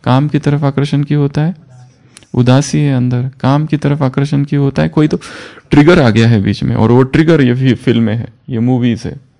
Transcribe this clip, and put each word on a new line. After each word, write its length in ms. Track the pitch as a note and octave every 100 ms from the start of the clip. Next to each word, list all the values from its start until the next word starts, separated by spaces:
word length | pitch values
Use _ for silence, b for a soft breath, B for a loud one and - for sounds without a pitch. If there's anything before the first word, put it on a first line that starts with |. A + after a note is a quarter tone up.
काम 240 | - B2+ C#3+
की 100 | D3
तरफ 260 | D3 C#3+
आकर्षण 400 | C#3+ C#3 C#3+ C#3+
क्यों 180 | C#3+ D3
होता 200 | C#3+ D3
है? 120 | D#3 - _ b b b b b b
उदासी 440 | B2+ B2 C3 C#3+ D#3
है 180 | D3 C3
अंदर। 320 | B2 B2 C3 -
काम 260 | B2+ C#3+ D#3
की 100 | C#3+
तरफ 260 | - D3
आकर्षण 420 | C3 C3 C#3+ C#3+
क्यों 200 | C#3 D3
होता 180 | C#3 C3+
है? 60 | D#3+
कोई 200 | D#3+ D#3
तो 80 | D3 B B B B _
trigger 320 | C#3+ D3 E3+
आ 80 | B2+
गया 180 | G#2+ A2+
है 140 | A2+
बीच 200 | G2+ G2+
में, 140 | B2+ A#2
और 140 | A2
वो 120 | B2
trigger 380 | C3 D3+ D#3+ D#3+
ये 140 | B2+
फि-, 220 | B2 C3 A2+
फिल्में 380 | - A2+ A2+
हैं, 180 | A2 A2+ _ -
ये 100 | A#2
movies 440 | A#2+ B2+ B2 A2
है। 160 | F2 - _ _